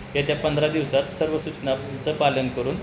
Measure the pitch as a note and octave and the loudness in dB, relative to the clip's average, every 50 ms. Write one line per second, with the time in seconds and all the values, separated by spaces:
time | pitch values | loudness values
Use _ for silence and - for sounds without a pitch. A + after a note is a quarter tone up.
0 | - - - C#3+ C#3+ D3 D3 C#3 - D#3 D3 D3 D3+ D3+ D3+ D#3+ C#3+ - - C3+ | -10 -4 0 0 2 2 0 0 2 0 2 4 2 2 2 2 0 2 2 2
1 | C#3 - - - D#3+ D#3 D#3 D3+ - D#3 - - - C#3 C3+ C3+ - - C3+ C3 | 2 2 -2 -2 0 0 0 -2 -4 -4 -8 -4 -2 -2 -2 -2 -2 -8 -8 -4
2 | - D3+ D3+ - D3+ C#3+ C3 C3 C3 B2+ B2+ B2+ A#2+ C3+ C#3 - | -4 -2 0 2 2 2 4 2 0 0 -2 -2 -2 -2 -2 -4